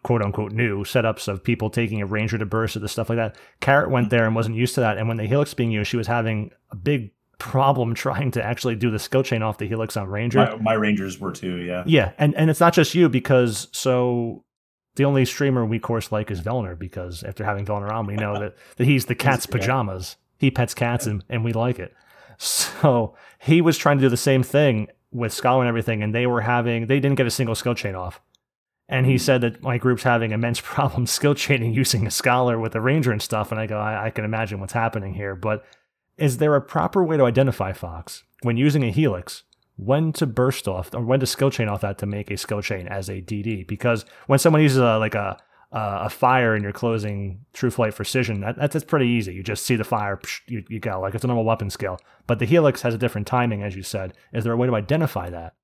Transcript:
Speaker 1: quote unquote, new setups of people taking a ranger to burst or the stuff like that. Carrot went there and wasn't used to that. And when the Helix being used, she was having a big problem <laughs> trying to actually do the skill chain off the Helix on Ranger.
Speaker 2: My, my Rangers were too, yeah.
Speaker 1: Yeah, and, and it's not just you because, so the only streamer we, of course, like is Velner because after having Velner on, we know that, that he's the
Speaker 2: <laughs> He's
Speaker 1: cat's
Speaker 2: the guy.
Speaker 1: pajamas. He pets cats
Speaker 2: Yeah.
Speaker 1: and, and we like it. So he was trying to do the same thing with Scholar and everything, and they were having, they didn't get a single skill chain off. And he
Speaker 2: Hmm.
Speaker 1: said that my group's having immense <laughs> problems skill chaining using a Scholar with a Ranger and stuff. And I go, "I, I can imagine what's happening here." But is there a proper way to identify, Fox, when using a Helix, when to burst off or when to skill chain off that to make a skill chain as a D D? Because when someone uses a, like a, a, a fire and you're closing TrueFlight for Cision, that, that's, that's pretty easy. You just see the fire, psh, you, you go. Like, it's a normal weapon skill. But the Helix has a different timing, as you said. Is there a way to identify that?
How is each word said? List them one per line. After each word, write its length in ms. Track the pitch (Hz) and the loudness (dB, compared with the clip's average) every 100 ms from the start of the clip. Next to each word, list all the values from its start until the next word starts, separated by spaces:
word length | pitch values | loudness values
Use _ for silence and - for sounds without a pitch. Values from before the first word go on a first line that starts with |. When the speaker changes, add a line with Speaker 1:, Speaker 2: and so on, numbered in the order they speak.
Speaker 1:
quote 220 | - 120 | 2 0
unquote, 280 | 101 101 104 | 2 -2 -4
new 320 | 110 120 101 | -2 0 -2
setups 440 | 101 127 113 107 - | 0 0 0 -2 -6
of 160 | 98 | -4
people 260 | - 117 107 | -2 -2 -2
taking 320 | 120 113 107 | -2 -2 -2
a 60 | 98 | -2
ranger 320 | 107 110 113 | -2 -2 -2
to 60 | 107 | -2
burst 300 | 110 113 110 | -2 -2 -4
or 40 | |
the 100 | 104 | -6
stuff 180 | - 110 | -4 -2
like 100 | 117 | -2
that. 200 | 110 - - _ | -2 -6 -20 _
Carrot 300 | - 143 - | 4 4 4
went 180 | 131 104 | 2 4
there 160 | 120 113 | 4 4
and 100 | 110 | 2
wasn't 200 | 113 113 | 0 0
used 160 | 123 - | 0 2
to 60 | |
that. 160 | 113 101 | 0 0
And 100 | 110 | -2
when 100 | 113 | -2
the 80 | 107 | 0
Helix 260 | 139 143 | 0 0
being 180 | - 117 | 0 0
used, 200 | 107 104 | 0 0
she 40 | 120 | -2
was 100 | 110 | 0
having 420 | 117 113 107 107 _ _ | 0 0 -2 -6 _ _
a 40 | 101 | -6
big 360 | 92 143 104 _ _ _ | -2 -2 -4 _ _ _
problem 540 | - 131 135 127 113 | -2 2 4 4 0
<laughs> 20 | 117 | -2
trying 340 | 131 - 131 | -2 -2 -2
to 120 | 117 | -2
actually 320 | 110 120 127 117 | -4 -2 -2 0
do 160 | 120 | 0
the 80 | 107 | 0
skill 240 | - 131 | 0 0
chain 180 | 131 113 | 2 0
off 160 | 110 104 | -2 -4
the 100 | 104 | -4
Helix 300 | 113 110 110 | -4 -4 -6
on 100 | 95 | -6
Ranger. 320 | 101 120 104 | -4 2 4
Speaker 2:
My, 160 | 107 113 | 4 2
my 160 | 110 | 0
Rangers 460 | 110 107 104 95 90 | 2 2 0 -2 -6
were 120 | 98 | -8
too, 260 | 90 92 90 | -8 -8 -6
yeah. 260 | 87 90 90 | -6 -6 4
Speaker 1:
Yeah, 260 | 156 92 - | 4 4 2
and, 180 | 147 139 | 0 4
and 140 | 156 | 2
it's 100 | 147 | 6
not 140 | 170 | 4
just 200 | 175 151 | 6 4
you 160 | 170 165 | 4 4
because, 580 | 127 - 131 123 104 - | 4 4 4 4 -2 -8
so 720 | - 131 123 123 120 117 - _ _ _ _ _ - | -4 0 2 2 0 -4 -8 _ _ _ _ _ 0
the 100 | 139 | 2
only 200 | 139 123 | 4 2
streamer 400 | - 143 127 110 | 2 2 2 0
we, 120 | 113 | -2
of 40 | |
course, 300 | - 113 - | -2 -4 -2
like 180 | 107 104 | -4 -4
is 100 | 95 | -6
Velner 360 | 85 123 98 85 | -4 -4 -4 -8
because 460 | 90 - 90 85 | -12 -10 -12 -12
after 200 | - - | -12 -6
having 220 | 107 101 98 | -4 -4 -4
Velner 260 | 104 101 | -4 -4
on, 140 | 110 104 | -4 -4
we 100 | 104 | -4
know 240 | 107 104 | -4 -4
that, 160 | 104 - - - | -6 -10 -20 0
that 80 | 123 | 2
he's 200 | 139 - | 4 2
the 60 | |
Speaker 2:
<laughs> 20 | 120 | 0
He's 80 | |
Speaker 1:
cat's 220 | 139 127 - | 0 0 -2
Speaker 2:
the 80 | |
guy. 60 | 120 | -4
Speaker 1:
pajamas. 580 | 101 131 104 92 90 - _ _ | 0 -2 -2 -6 -12 -14 _ _
He 140 | 135 | 0
pets 220 | 127 120 | 2 -2
cats 320 | - 120 120 113 | 0 -2 0 -2
Speaker 2:
Yeah. 80 | |
Speaker 1:
and, 100 | 101 - | -4 -4
and 140 | 120 117 | -4 -2
we 80 | |
like 260 | 113 123 120 | 0 -2 -2
it. 140 | 90 _ _ - - - | -8 _ _ -20 -20 -10
So 800 | - - - - 151 120 110 - - _ | -4 -2 -4 2 4 4 0 -6 -20 _
he 220 | - 160 | 4 6
was 160 | 165 151 | 6 4
trying 200 | 151 143 | 2 4
to 40 | |
do 60 | 131 | 4
the 80 | 120 | 4
same 260 | - 135 | 4 2
thing 440 | 120 143 147 110 - _ _ | 4 4 4 2 -4 _ _
with 200 | 120 113 | -6 -4
Scholar 300 | - 123 131 | 0 2 2
and 80 | 123 | 2
everything, 320 | 117 110 110 | 0 -2 -2
and 100 | 107 | -2
they 140 | 113 123 | 0 0
were 140 | 120 | 0
having, 460 | 110 120 120 117 113 | 0 0 0 -2 0
they 120 | 139 | 2
didn't 160 | 139 139 | 2 2
get 100 | 123 | 2
a 40 | |
single 240 | - 120 110 | 0 -2 0
skill 200 | 123 117 | -2 -2
chain 200 | 104 92 | -4 -6
off. 240 | 90 - _ _ _ _ _ _ _ | -10 -12 _ _ _ _ _ _ _
And 160 | 131 127 | 2 4
he 80 | |
Speaker 2:
Hmm. 40 | 127 | 4
Speaker 1:
said 220 | - 127 | 4 4
that 200 | 120 110 | 2 -2
my 160 | 131 123 | -4 0
group's 260 | 127 120 | 2 2
having 280 | 127 120 113 | 2 2 2
immense 280 | 107 117 120 | 0 -2 -4
<laughs> 20 | |
problems 480 | - - 143 - 120 | -4 -2 0 0 -2
skill 240 | - 147 143 | 2 2 2
chaining 380 | - 117 117 | 0 0 0
using 320 | 113 127 117 107 | 0 0 0 0
a 60 | |
Scholar 480 | - 127 123 123 113 | 0 2 2 2 0
with 160 | 110 113 | -2 0
a 60 | |
Ranger 300 | 120 156 123 | 2 2 2
and 100 | 107 | 0
stuff. 300 | - 107 101 | -2 -4 -2
And 80 | 110 | -4
I 60 | 110 | -4
go, 140 | 107 | -4
"I, 280 | 104 107 110 | -4 -2 -4
I 20 | |
can 160 | - 107 | -4 -4
imagine 340 | 110 110 101 | -2 -4 -6
what's 140 | 98 | -4
happening 400 | 120 113 110 95 | -2 -2 -2 -8
here." 220 | 95 101 95 | -6 -6 -4
But 280 | 107 107 - _ _ _ _ - | -4 -4 -6 _ _ _ _ 0
is 200 | 151 120 | 0 2
there 180 | 151 143 | 4 4
a 60 | |
proper 420 | - 165 170 196 | 2 -2 0 2
way 140 | 170 156 | 2 4
to 60 | 123 | 4
identify, 460 | 117 135 - 95 | 4 2 0 -6
Fox, 520 | 95 87 82 - - _ _ | -6 -10 -12 -16 -20 _ _
when 160 | 120 117 | -2 2
using 260 | 143 147 | 2 2
a 80 | 120 | 0
Helix, 520 | 95 151 90 - - _ _ _ - | 2 0 0 -8 -16 _ _ _ -10
when 340 | 98 143 160 | 0 2 2
to 120 | 147 147 | 0 -2
burst 400 | 110 127 - - | 2 2 0 -4
off 260 | 92 90 | -6 -6
or 80 | 120 | -6
when 180 | 117 135 | 0 0
to 40 | 131 | 0
skill 240 | - 135 | 0 0
chain 180 | - 107 | 0 -2
off 120 | 101 | -2
that 160 | 101 98 | -4 -4
to 60 | 101 | -6
make 240 | 101 101 | -6 -8
a 80 | 101 | -8
skill 240 | - 104 | -6 -6
chain 260 | 101 98 90 | -4 -6 -6
as 220 | 98 95 | -8 -6
a 120 | 95 | -10
D 200 | 90 104 | -8 -6
D? 220 | 104 104 | -4 -6
Because 400 | 92 107 123 113 - - - | -6 -2 0 0 -4 -16 2
when 100 | 139 | 4
someone 220 | 170 156 | 6 6
uses 160 | 151 131 | 6 6
a, 180 | 120 110 | 4 2
like 160 | 110 107 | 0 -2
a, 220 | 98 95 _ _ _ | -4 -8 _ _ _
a, 300 | 113 104 101 | -6 -4 -4
a 60 | 101 | -6
fire 440 | - 127 131 120 | 0 4 4 4
and 80 | 107 | 0
you're 120 | 101 | -2
closing 680 | - 120 113 104 101 98 92 135 - | -4 -2 -2 -4 -6 -8 -10 -16 -2
TrueFlight 380 | 123 120 110 | -2 0 -2
for 100 | - | -2
Cision, 380 | 104 131 117 104 | -4 -2 0 -2
that, 160 | 101 123 | -4 -2
that's, 160 | 143 | -2
that's 120 | 156 - | -2 0
pretty 220 | 151 120 | 2 4
easy. 260 | 120 101 | 2 -2
You 80 | 90 | -8
just 220 | 98 104 - | -6 -6 -4
see 100 | 117 | -4
the 60 | 107 | -2
fire, 320 | 113 101 98 | -2 -2 -6
psh, 240 | - - - | -8 -12 -10
you, 160 | 117 92 | -10 -8
you 100 | 110 | -8
go. 180 | 107 95 | -6 -4
Like, 160 | 95 107 | -4 -4
it's 80 | |
a 40 | 127 | -2
normal 180 | 120 110 | 0 0
weapon 240 | 113 101 | 0 -2
skill. 260 | - 98 90 _ _ - | -6 -6 -8 _ _ -4
But 100 | 113 | -2
the 60 | 117 | 4
Helix 360 | 170 147 127 | 6 4 2
has 100 | 123 | -2
a 40 | 110 | -2
different 260 | 120 107 101 | -2 -2 -2
timing, 360 | 123 120 104 | 0 0 -2
as 120 | 101 95 | -6 -8
you 60 | |
said. 320 | 95 104 92 - _ | -8 -8 -8 -12 _
Is 100 | 117 | -4
there 100 | 110 | -2
a 40 | 117 | 0
way 100 | 123 | 2
to 80 | 113 | 0
identify 540 | 98 156 151 98 87 | 0 0 0 -2 -8
that? 240 | 87 82 _ | -10 -14 _